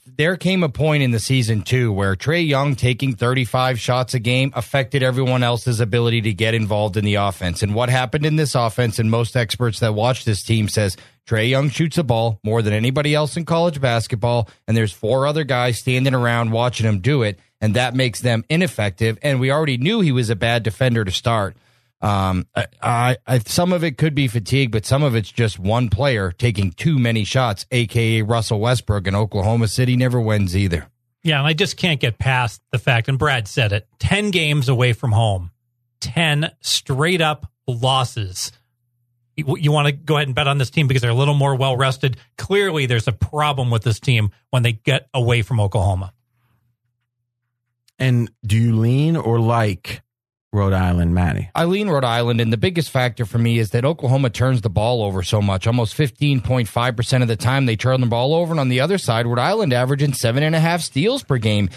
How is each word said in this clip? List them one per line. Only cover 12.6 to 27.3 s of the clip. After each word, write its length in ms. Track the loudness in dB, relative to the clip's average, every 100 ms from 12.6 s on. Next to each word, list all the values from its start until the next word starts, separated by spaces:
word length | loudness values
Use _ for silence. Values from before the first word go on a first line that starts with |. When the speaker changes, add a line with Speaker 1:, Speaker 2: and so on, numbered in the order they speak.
Speaker 1:
than 120 | 2
anybody 420 | 0 0 0 0 0
else 200 | 0 -4
in 100 | -2
college 360 | 0 0 0
basketball, 680 | 0 0 -2 -2 -2 -2 -2 -8 -2
and 100 | 0
there's 160 | 0
four 320 | -2 0 0 0
other 180 | -2
guys 360 | -2 0 0 -2
standing 340 | 0 0 2
around 380 | 2 2 0 0
watching 340 | 0 0 0 0
him 140 | 0
do 240 | 0 0
it, 160 | 0 -4 _ -4
and 140 | -2
that 220 | 0 0 0
makes 260 | -2 0
them 240 | -2 -2 0
ineffective. 680 | 0 0 -2 -4 0 -2 -2
And 160 | -2 0
we 100 | 0
already 280 | 0 0 0
knew 240 | 0 2
he 100 | 2
was 180 | 2 0
a 60 | 0
bad 260 | 0 0
defender 420 | -2 0 0 0
to 80 | -2
start. 460 | -2 -2 0 -2 -6 _ _ _ -6
Um, 420 | -2 0 0 -2 -4
I, 140 | -6 -6 -6
I, 360 | -2 0 0 -2 0
I, 140 | -2
some 320 | 0 -2 0
of 100 | 0
it 140 | -2 -2
could 160 | -2
be 140 | 0 -2
fatigue, 440 | -2 -2 0 0
but 140 | -2 0
some 180 | 0
of 120 | 2 0
it's 160 | -2
just 260 | -2 -2 -2
one 320 | -2 0 0
player 420 | 0 0 0 -2
taking 380 | -2 -2 0 -2
too 280 | -2 0 2
many 240 | 2 0
shots, 420 | 0